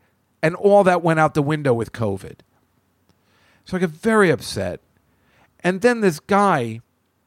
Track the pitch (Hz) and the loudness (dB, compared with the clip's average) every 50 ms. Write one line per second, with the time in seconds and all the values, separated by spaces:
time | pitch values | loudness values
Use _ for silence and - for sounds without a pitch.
0 | - _ _ _ _ _ _ _ - 156 175 175 - 202 202 202 202 185 180 175 | -18 _ _ _ _ _ _ _ -4 -4 -2 0 2 4 4 6 6 4 2 2
1 | 165 170 160 156 156 151 - 156 143 139 156 151 147 139 120 117 113 - - - | 2 0 2 2 2 0 0 -2 -2 -2 -4 -2 -2 -2 -2 -2 -4 -6 -8 -6
2 | 113 104 98 92 - - - - _ _ _ _ _ _ _ _ _ _ _ _ | -6 -6 -6 -8 -10 -16 -20 -20 _ _ _ _ _ _ _ _ _ _ _ _
3 | _ _ _ _ _ _ _ _ _ _ _ _ _ - 185 185 180 175 151 160 | _ _ _ _ _ _ _ _ _ _ _ _ _ -10 -4 -4 -4 -4 -6 -4
4 | - 226 220 220 202 175 143 98 - - - 110 95 92 85 - _ _ _ _ | -2 0 2 4 4 4 2 0 -4 -8 -8 -6 -6 -6 -8 -10 _ _ _ _
5 | _ _ _ _ _ _ _ _ _ _ _ _ - 175 185 190 180 240 247 233 | _ _ _ _ _ _ _ _ _ _ _ _ -4 -4 -2 2 2 2 2 2
6 | 214 190 156 151 - - 202 196 202 196 175 147 120 117 110 117 - _ _ _ | 2 0 0 -2 -2 -2 0 2 2 2 0 -2 -2 -6 -8 -12 -16 _ _ _
7 | _ _ _ _ _ | _ _ _ _ _